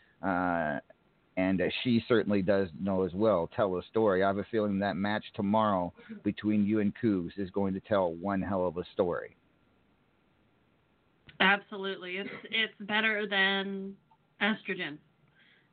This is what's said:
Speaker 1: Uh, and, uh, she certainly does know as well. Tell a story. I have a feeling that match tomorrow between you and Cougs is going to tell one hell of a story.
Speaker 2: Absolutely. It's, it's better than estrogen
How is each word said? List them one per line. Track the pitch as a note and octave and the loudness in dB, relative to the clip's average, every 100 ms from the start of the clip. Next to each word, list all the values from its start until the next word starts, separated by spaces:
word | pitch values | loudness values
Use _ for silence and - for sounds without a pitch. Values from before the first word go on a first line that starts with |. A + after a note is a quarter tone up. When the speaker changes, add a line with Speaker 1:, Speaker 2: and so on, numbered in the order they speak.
| _ _ | _ _
Speaker 1:
Uh, | F2+ F2+ F2+ E2+ D#2 C#2+ - _ _ _ _ - | -2 0 0 0 -2 -4 -8 _ _ _ _ -2
and, | F#2 F#2+ | 0 2
uh, | E2+ - | 0 0
she | B2+ A#2 - | 2 2 4
certainly | A2+ G2 G#2 | 2 4 2
does | F#2 G2 F#2 D2 | 2 2 0 -4
know | F#2+ F#2+ | -2 0
as | F#2+ | 0
well. | F2+ A2 F#2 E2 | 2 2 2 0
Tell | - G#2 F2+ | -2 0 -2
a | |
story. | - A2 A2 F#2 | -2 2 4 4
I | G2 | 4
have | G2 | 2
a | F#2+ | -2
feeling | A2+ G#2 G2 | 0 0 0
that | G2+ E2 | 0 0
match | G2+ G#2+ - | -2 -2 -6
tomorrow | - G2+ A2 G#2+ F#2+ F2 - - A3 | -4 0 2 2 2 -2 -8 -18 -6
between | G#2 G2+ G#2 G#2+ G2+ | -6 -2 0 2 2
you | A2 | 2
and | G2+ - | 0 0
Cougs | A#2 G2 E2+ - | 0 0 -2 -6
is | F#2 | -6
going | G2 G2 | -2 -2
to | F#2+ | -2
tell | - G#2 F2+ | 0 2 2
one | E2+ F#2+ G2 | -2 -4 -2
hell | F#2 G2 F2+ | -2 -2 -2
of | E2 | -4
a | F2+ | -6
story. | - F2+ C2+ G#1+ _ _ _ _ _ _ _ _ _ _ _ _ _ _ _ _ _ _ _ - - | -2 0 -2 -8 _ _ _ _ _ _ _ _ _ _ _ _ _ _ _ _ _ _ _ -10 2
Speaker 2:
Absolutely. | F#3+ G3+ - G#3 F#3+ F#3 F3+ F#3 | 4 2 0 -8 -6 -6 -8 -8
It's, | G3+ - - | -10 -12 -6
it's | A3 G#3+ - | -2 -2 -6
better | G3+ G#3+ A3 G#3 G#3 | -4 0 0 0 0
than | G3 G3 G3 G3 G3 G3 G3 _ _ _ - | 2 2 2 -2 -6 -8 -14 _ _ _ -2
estrogen | G#3 G#3+ - F3+ D#3+ D3 _ _ _ _ _ _ _ | -2 -2 -4 -6 -8 -10 _ _ _ _ _ _ _